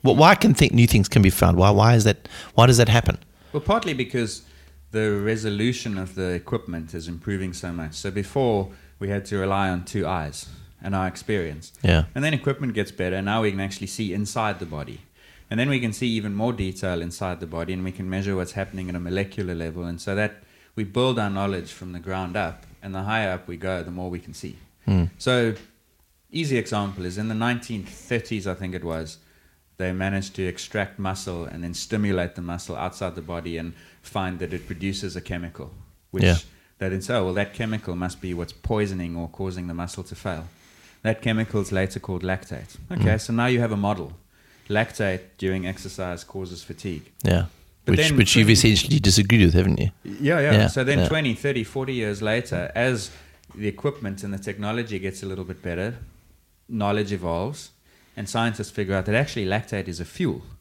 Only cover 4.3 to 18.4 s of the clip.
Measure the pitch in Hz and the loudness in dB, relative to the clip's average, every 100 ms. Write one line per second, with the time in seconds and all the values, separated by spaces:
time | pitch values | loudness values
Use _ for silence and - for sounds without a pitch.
4.3 | - - - - - - 110 107 101 104 | -6 -16 -20 -20 -20 -6 0 0 0 0
5.3 | 113 107 101 117 123 117 98 92 98 92 | -2 -2 0 0 0 -4 -6 -6 -4 -4
6.3 | 90 - 117 - 85 80 87 82 85 92 | -4 -4 -6 -4 -8 -8 -10 -10 -8 -4
7.3 | 98 92 87 90 85 78 76 101 98 98 | -4 -4 -8 -8 -8 -8 -8 -6 -6 -2
8.3 | 139 127 104 95 - - _ 98 101 98 | 0 2 2 -2 -10 -20 _ -4 -4 -4
9.3 | 101 95 98 95 90 90 107 80 90 76 | -2 0 0 0 -2 -4 -4 -2 -4 -6
10.3 | - - - - - 98 98 92 - - | -10 -16 -18 -20 -14 -4 -2 -2 -6 -4
11.3 | 104 82 73 - - - 82 80 131 147 | -4 -4 -8 -16 -2 4 4 4 -2 -2
12.3 | 147 143 139 135 107 98 - 92 95 98 | 0 -2 -2 -4 -2 -4 -4 -4 -2 0
13.3 | 110 107 98 98 98 98 - 104 95 101 | 0 0 0 -6 -6 -10 -6 -4 -4 -4
14.3 | 113 107 90 87 76 69 - - _ - | -2 -2 -4 -8 -8 -10 -14 -20 _ -20
15.3 | - - 107 135 135 120 104 123 113 104 | -20 -6 -2 0 0 -2 -2 -2 0 -2
16.3 | 101 117 113 95 95 95 87 85 87 95 | -2 -2 -2 -6 -4 -4 -2 -4 -6 -6
17.3 | 85 85 82 85 92 92 92 92 95 98 | -6 -8 -8 -6 -6 -6 -6 -6 -4 -2
18.3 | 95 | -4